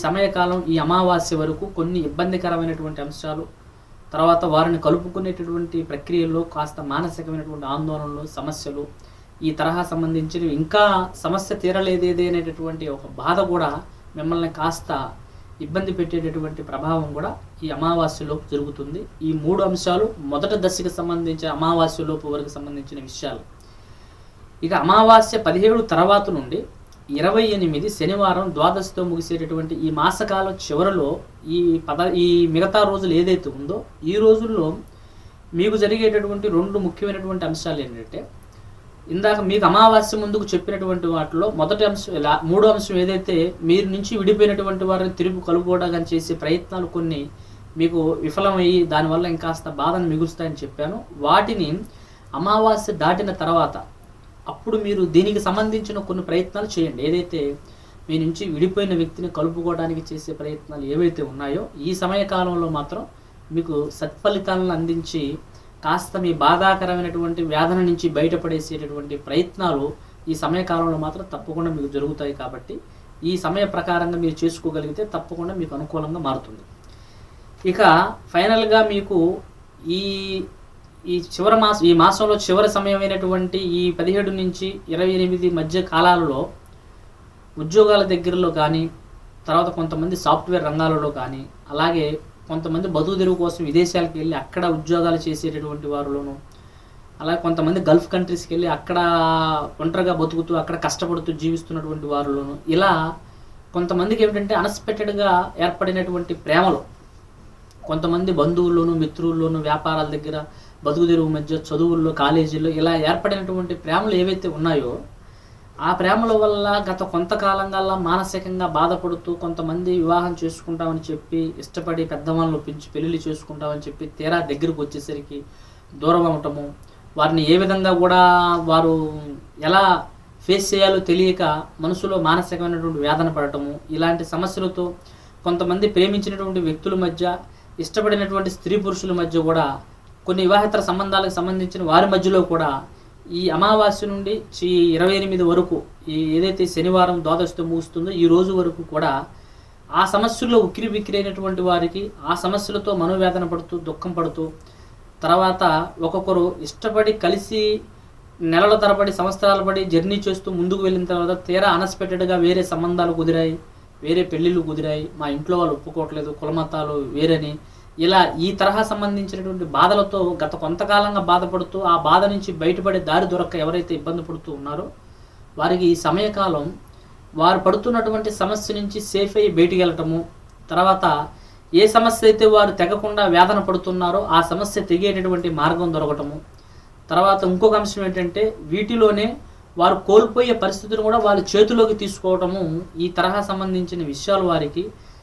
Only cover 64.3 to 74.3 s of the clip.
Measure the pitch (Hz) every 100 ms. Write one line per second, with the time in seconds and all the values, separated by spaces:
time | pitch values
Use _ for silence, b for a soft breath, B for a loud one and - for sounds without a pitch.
64.3 | 196 190 185 185 160 165 165 160 160 143
65.3 | 151 B B B - 156 175 - 190 175
66.3 | 156 143 175 190 190 185 180 175 165 165
67.3 | 170 160 151 165 185 180 170 170 147 160
68.3 | 175 170 160 - 151 147 147 143 143 -
69.3 | 151 180 - 180 143 143 - B B -
70.3 | 160 151 175 180 170 165 156 156 185 185
71.3 | 143 - 160 165 156 139 139 143 143 143
72.3 | 139 127 127 - - b b b - 165
73.3 | 180 160 190 196 180 170 170 170 175 165